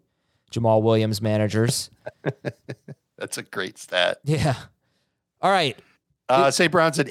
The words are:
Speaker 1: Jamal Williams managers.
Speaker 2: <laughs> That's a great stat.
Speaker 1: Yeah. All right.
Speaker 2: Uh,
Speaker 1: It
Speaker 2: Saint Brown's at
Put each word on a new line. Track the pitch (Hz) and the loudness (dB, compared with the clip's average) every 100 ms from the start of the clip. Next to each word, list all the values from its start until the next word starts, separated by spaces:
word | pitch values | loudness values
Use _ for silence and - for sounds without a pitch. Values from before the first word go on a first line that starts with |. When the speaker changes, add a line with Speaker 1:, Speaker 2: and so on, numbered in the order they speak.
| _ _ _ _ _ | _ _ _ _ _
Speaker 1:
Jamal | - 117 110 | -2 2 4
Williams | 110 110 110 107 | 4 2 0 -2
managers. | 110 107 107 104 117 - - _ - - | -2 0 0 0 0 -2 -8 _ -20 -10
Speaker 2:
<laughs> | - - - - - 127 - - _ _ | -10 -8 -12 -12 -16 -16 -16 -20 _ _
That's | - - | -14 -14
a | |
great | - - 92 - | -12 -8 -8 -10
stat. | - 90 90 92 | -6 0 0 -2
Speaker 1:
Yeah. | 139 151 147 127 - _ _ _ _ _ _ _ | -4 -2 -2 -4 -8 _ _ _ _ _ _ _
All | 180 | 0
right. | 190 147 - _ _ _ _ - | 2 0 -4 _ _ _ _ 0
Speaker 2:
Uh, | 131 135 | 4 4
Speaker 1:
It | |
Speaker 2:
Saint | 131 175 | 4 2
Brown's | 170 165 147 | 4 2 0
at | 135 | 0